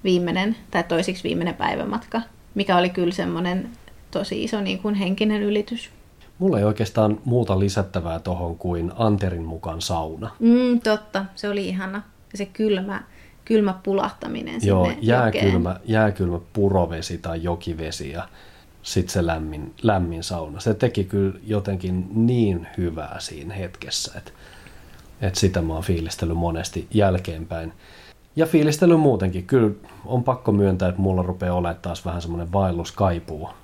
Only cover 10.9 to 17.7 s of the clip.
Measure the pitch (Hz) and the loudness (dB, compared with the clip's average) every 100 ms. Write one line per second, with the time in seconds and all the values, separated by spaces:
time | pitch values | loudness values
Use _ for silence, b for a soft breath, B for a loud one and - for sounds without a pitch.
10.9 | 214 - 196 196 - 208 202 190 190 190 | -2 -2 -6 -6 -8 -6 -4 -4 -4 -6
11.9 | 202 - - - 202 196 - 220 190 190 | -8 -12 -20 -18 -10 -10 -2 0 0 -2
12.9 | 196 - B B B - 226 202 185 - | -8 -10 B B B 2 2 4 0 -2
13.9 | 196 202 - - - - - 98 95 90 | 0 -2 -6 -10 -8 -8 -2 4 6 4
14.9 | 87 113 120 117 92 98 92 87 92 - | 2 2 4 4 4 4 4 2 -4 0
15.9 | 110 107 98 90 85 - - 98 95 85 | 4 4 2 -2 -2 -4 2 4 4 2
16.9 | 82 85 85 85 82 85 85 - | -2 -6 -8 -6 -4 -2 -4 -4